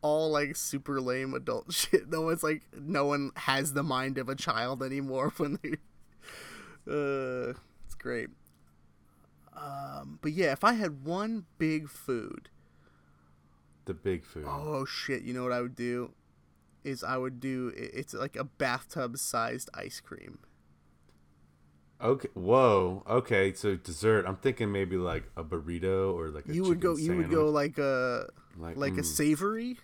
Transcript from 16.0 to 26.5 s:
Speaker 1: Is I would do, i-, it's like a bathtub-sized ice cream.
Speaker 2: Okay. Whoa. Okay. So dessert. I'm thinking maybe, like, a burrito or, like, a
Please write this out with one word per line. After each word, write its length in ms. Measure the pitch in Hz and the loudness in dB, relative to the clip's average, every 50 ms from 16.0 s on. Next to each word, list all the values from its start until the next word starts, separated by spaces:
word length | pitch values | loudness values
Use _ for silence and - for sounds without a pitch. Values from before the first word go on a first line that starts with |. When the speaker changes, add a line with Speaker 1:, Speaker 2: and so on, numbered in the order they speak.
| 123 - - _ _ _ _ _ _ _ _ _ _ _ _ _ _ | -4 -8 -10 _ _ _ _ _ _ _ _ _ _ _ _ _ _
Speaker 1:
Is 200 | 143 135 123 - | -8 -6 -6 -4
I 140 | 95 131 131 | -4 -2 -2
would 220 | 127 131 131 120 | -2 -4 -6 -6
do, 340 | 123 135 131 127 127 120 - | -6 -4 -4 -2 -4 -4 -6
i-, 40 | - | -6
it's 340 | 117 - - 120 139 - - | -10 -8 -8 -8 -10 -8 -6
like 220 | - 135 143 - | -6 -6 -6 -6
a 80 | - - | -6 -8
bathtub-sized 1300 | - _ _ 147 131 123 127 - - - 165 131 123 117 - - - - 120 113 117 120 127 - - - | -8 _ _ -2 -2 -2 -2 -6 -8 -6 -4 -4 -4 -4 -4 -6 -2 -2 -2 -2 -2 -2 -6 -8 -10 -10
ice 260 | - - - - - | -10 -10 -10 -10 -14
cream. 400 | - - - - - - - - - - - _ _ _ - _ _ _ _ _ _ _ - _ - _ _ _ - _ _ _ _ _ _ _ _ _ _ _ | -14 -14 -14 -14 -14 -16 -18 -18 -20 -20 -20 _ _ _ -20 _ _ _ _ _ _ _ -20 _ -20 _ _ _ -20 _ _ _ _ _ _ _ _ _ _ _
Speaker 2:
Okay. 280 | - 110 - - - - - | 2 2 2 2 2 -8 -6
Whoa. 680 | 95 90 92 117 131 131 120 104 98 92 90 92 98 - - | -2 4 6 8 8 10 10 8 8 6 4 0 -2 -2 2
Okay. 420 | 110 127 120 - 120 98 95 98 92 | 2 2 2 4 4 6 6 4 2
So 220 | - - 104 98 90 | 0 0 0 0 0
dessert. 480 | - - 85 - - 110 110 107 90 92 | -4 -8 -8 2 4 6 6 6 4 2
I'm 80 | 95 | -4
thinking 360 | - - 135 123 - 120 104 | 0 2 0 2 2 0 0
maybe, 240 | 101 98 98 90 92 92 | 2 0 0 2 0 0
like, 260 | 90 90 80 80 - - - | 0 0 -2 -2 -4 -6 -10
a 80 | - 82 | -10 -8
burrito 680 | 78 87 82 73 78 87 85 85 95 95 95 95 98 92 | -4 -4 -4 -4 -2 -4 0 0 2 2 4 2 2 2
or, 160 | 85 82 78 | 0 -2 -6
like, 180 | 76 76 71 | -6 -8 -6
a 60 | - | -4